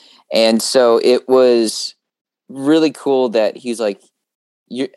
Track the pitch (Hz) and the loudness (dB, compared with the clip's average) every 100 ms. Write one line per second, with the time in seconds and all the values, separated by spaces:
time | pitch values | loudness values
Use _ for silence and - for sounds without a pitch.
0 | _ _ - 110 113 113 - 131 120 113 | _ _ -6 0 0 0 0 2 2 2
1 | 113 120 - 131 123 120 110 - - - | 2 0 2 2 4 2 0 -6 -12 -16
2 | _ _ _ _ - 135 139 160 156 - | _ _ _ _ -20 -6 0 0 0 -4
3 | 139 131 127 110 107 - 123 110 107 98 | -4 -2 0 0 -2 -4 -10 -6 -6 -8
4 | _ _ _ _ _ _ - 123 135 | _ _ _ _ _ _ -14 -10 -10